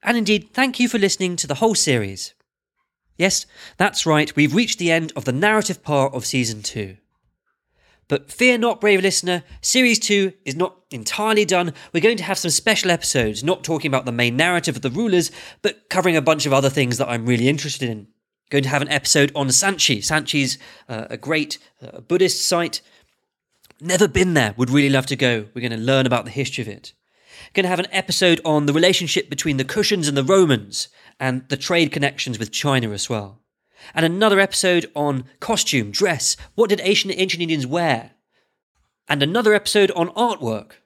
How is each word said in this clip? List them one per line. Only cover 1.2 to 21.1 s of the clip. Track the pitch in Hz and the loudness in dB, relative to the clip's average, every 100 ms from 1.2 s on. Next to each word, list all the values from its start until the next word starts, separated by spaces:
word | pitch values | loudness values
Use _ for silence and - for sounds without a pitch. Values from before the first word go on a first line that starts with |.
| 185 175 | -4 -4
to | - | -4
the | 143 | 0
whole | 226 202 | 2 2
series. | - 123 98 95 - _ _ _ _ _ _ _ _ _ | 2 0 0 -8 -14 _ _ _ _ _ _ _ _ _
Yes, | 185 - - - - _ | 0 0 -6 -18 -20 _
that's | 196 - 165 | -2 0 2
right, | 151 151 - | 2 2 2
we've | 147 160 | 2 4
reached | 240 - | 0 0
the | 170 | 2
end | 165 160 156 | 2 0 -6
of | |
the | 131 | -4
narrative | 127 208 214 214 175 | 0 2 2 0 -6
part | - 143 135 127 | -2 0 0 -2
of | - | -4
season | 135 117 107 | -2 -2 -4
two. | 104 - 98 95 _ _ _ _ _ _ _ _ _ _ _ | -10 -8 -10 -12 _ _ _ _ _ _ _ _ _ _ _
But | 139 - | -6 -6
fear | - 247 247 | 0 2 4
not, | 233 208 | 0 0
brave | 208 196 | 2 4
listener, | 190 185 175 175 - - | 2 0 -2 -4 -4 -10
series | - 254 254 220 | -2 2 4 2
two | - 208 190 185 - | 2 0 0 -4 -10
is | 139 | -4
not | 185 - _ | -4 -4 _
entirely | 127 107 - 214 214 196 | -10 -8 -4 0 2 2
done. | 185 175 - - | 2 0 -6 -6
We're | 170 | 2
going | 208 226 | 2 2
to | |
have | 170 190 | -4 -4
some | 175 | -2
special | - - 202 190 | -2 0 0 2
episodes, | 170 - 135 110 104 | 0 0 0 0 -2
not | 135 185 | -2 -2
talking | - 160 156 | -2 -4 0
about | 135 127 | -2 -2
the | |
main | 117 120 123 | 0 0 2
narrative | 156 349 - - | 0 0 -2 -4
of | |
the | 135 | -4
rulers, | 131 226 180 160 - - - | -2 2 2 0 -6 -20 -6
but | 208 - _ | -6 -6 _
covering | 185 180 160 | 0 2 2
a | |
bunch | 143 156 139 | 2 2 2
of | |
other | 135 135 | 2 2
things | 139 127 123 | 2 0 0
that | 135 | -2
I'm | 117 113 | -2 0
really | 123 123 | 2 2
interested | 151 151 - 123 | 0 -4 -6 -6
in. | 107 104 _ _ _ _ | -8 -12 _ _ _ _
Going | 143 | -2
to | 135 | 0
have | 143 | -2
an | 147 | -2
episode | 147 - 156 143 143 | -4 0 2 2 0
on | 139 | 0
Sanchi. | 123 196 185 - 113 | 0 0 0 -2 -2
Sanchi's, | 98 156 123 151 135 - - - _ | -2 -4 -2 -2 -2 -4 -12 -20 _
uh, | 113 - | -12 -10